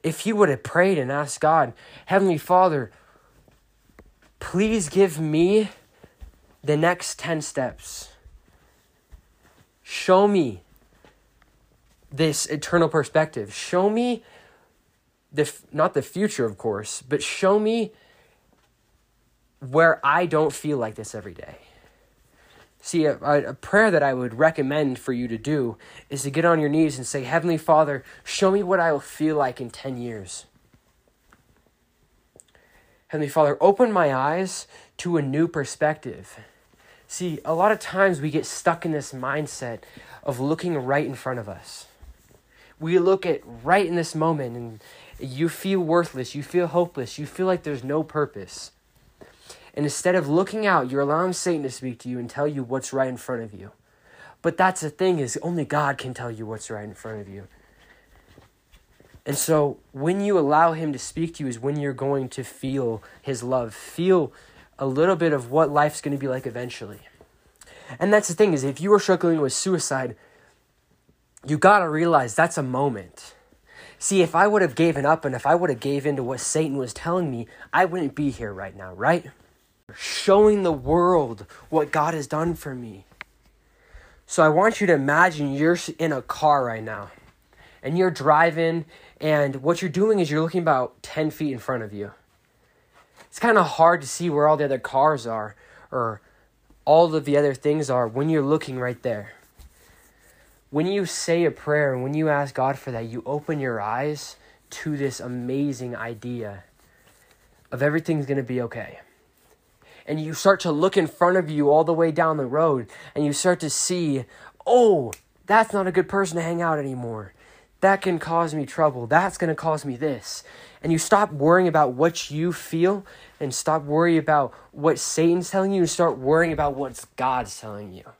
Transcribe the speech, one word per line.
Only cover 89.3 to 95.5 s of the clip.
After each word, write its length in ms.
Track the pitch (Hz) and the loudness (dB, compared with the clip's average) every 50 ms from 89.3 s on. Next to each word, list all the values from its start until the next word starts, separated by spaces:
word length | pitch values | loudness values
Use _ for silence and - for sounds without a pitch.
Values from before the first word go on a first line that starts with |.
| 151 147 143 139 135 | 2 2 2 0 -2
what 240 | 131 127 156 170 165 | -2 -2 -2 0 0
you're 100 | 185 175 | -2 -4
doing 280 | 143 180 202 220 214 196 | 0 2 2 4 4 2
is 120 | 170 143 | 2 2
you're 100 | 151 156 | 2 0
looking 200 | 160 165 175 185 | 0 0 0 0
about 420 | 170 165 143 131 127 - _ _ - | 2 2 2 2 0 -4 _ _ -18
ten 260 | - - 156 156 156 | -8 -4 -2 -2 -2
feet 220 | 151 - 156 147 | -2 -4 -6 -6
in 80 | 131 120 | -6 -6
front 240 | - - 131 120 110 | -6 -4 -4 -4 -6
of 80 | 104 | -8
you. 200 | 104 101 101 - - _ _ _ _ _ _ _ _ _ _ _ _ _ _ _ _ _ _ _ _ - - | -10 -10 -12 -12 -12 _ _ _ _ _ _ _ _ _ _ _ _ _ _ _ _ _ _ _ _ -20 -20
It's 140 | _ - | _ -6
kinda 260 | - - 240 220 208 175 | 0 2 4 6 6 4
hard 360 | 147 - - 165 170 175 165 | 2 4 4 6 6 6 2
to 80 | 143 | -2
see 220 | 131 - - 170 175 | -8 -8 -4 -4 -2
where 180 | 147 143 147 | 2 4 4
all 80 | 151 151 | 4 4
the 80 | 147 151 | 4 2
other 160 | 135 135 123 | -2 -2 -4
cars 480 | - - - 135 139 156 151 131 113 | -6 -2 0 2 4 4 2 0 -4
are 300 | 117 113 110 107 107 | -6 -6 -6 -8 -10